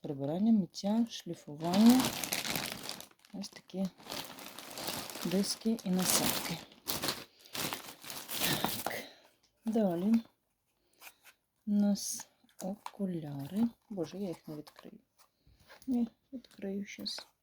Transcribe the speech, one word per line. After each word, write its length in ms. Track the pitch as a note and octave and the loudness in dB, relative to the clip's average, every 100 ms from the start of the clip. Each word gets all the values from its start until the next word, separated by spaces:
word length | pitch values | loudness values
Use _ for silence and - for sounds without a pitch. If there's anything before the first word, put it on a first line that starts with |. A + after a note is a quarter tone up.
прибирання, 500 | D#3 C#3 C#3 E3+ A3 | -8 -4 -2 2 6
миття, 540 | A3 F3 - G3 A3+ A#3 | 6 4 -2 0 2 0
шліфування. 920 | - - E3 - D3 E3 F#3 A3+ B3+ C4 - - - - - - - - - - _ - | -2 -8 -10 -10 -6 0 8 10 10 6 -2 -2 -2 -2 -4 -4 -8 -10 -12 -14 _ -16
Ось 160 | F#3+ G3 | -12 -10
такі 380 | - - F3+ F#3+ - - - - - - - - - - - - - | -12 -12 -6 -6 -6 -10 -10 -10 -12 -14 -14 -14 -8 -6 -6 -8 -4
диски 540 | F3 F#3 G3+ - A3 A3+ | 0 2 2 0 -2 -2
і 60 | F#3+ | 0
насадки. 680 | F#3 F#3 - - - - E3+ - - - - - - - _ - - - - - - - - - - - - - - | 2 4 4 4 0 -2 -6 -10 -16 -4 -2 -2 -4 -10 _ -12 -6 -4 -4 -10 -16 -12 -12 -8 -2 0 0 -2 -2
Так. 200 | - - - - - _ _ _ | -4 -6 -10 -18 -20 _ _ _
Далі 480 | A3+ A3 G3+ E3+ G3 A3+ - _ _ _ _ _ _ _ - _ - _ _ _ - | -2 2 2 2 4 4 2 _ _ _ _ _ _ _ -20 _ -20 _ _ _ 0
у 60 | |
нас 540 | G3+ G3+ G3+ - - - _ _ _ | 4 4 4 0 -8 -10 _ _ _
окуляри. 1080 | F#3 G#3 - - G3 F3 D3+ C#3+ C#3 F#3+ A#3 - _ | -8 -8 -12 -6 -4 -4 -6 -8 -4 2 0 0 _
Боже, 300 | G3 D#3 F#3 | -6 -4 -4
я 100 | G3+ | -6
їх 200 | D#3+ - | -6 -10
не 80 | D3+ | -12
відкрию. 420 | D3 - - - _ _ - _ _ _ _ - - | -14 -18 -20 -20 _ _ -20 _ _ _ _ -14 -2
Ні, 220 | A#3+ A#3 _ _ | 0 0 _ _
відкрию 540 | C4 - - G3 G3 G3+ | -14 -14 -10 -6 -4 -6
щас. 400 | - G#3 - - _ | -8 -8 -8 -12 _